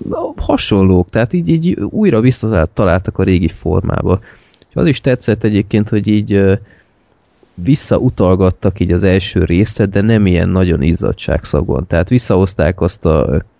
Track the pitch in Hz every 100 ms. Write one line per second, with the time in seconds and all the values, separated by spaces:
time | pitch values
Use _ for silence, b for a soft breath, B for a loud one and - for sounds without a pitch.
0 | - - 349 - - 269 - 101 95 92
1 | 90 113 120 180 170 165 170 - 101 -
2 | 208 110 123 123 113 101 78 - 98 90
3 | - - 95 90 87 - 82 87 92 -
4 | - 90 B B B B B - 175 131
5 | 139 123 - 107 110 104 98 107 104 107
6 | 101 104 107 101 98 101 b b b b
7 | _ _ _ _ _ - 90 151 - -
8 | 127 - 92 92 92 - 104 92 92 90
9 | 95 95 - - 82 85 110 - 101 101
10 | 104 113 98 87 90 92 92 78 73 82
11 | - - - 71 - 71 - 67 87 82
12 | 92 127 - 92 95 - 80 87 - -
13 | 85 78 53 71 -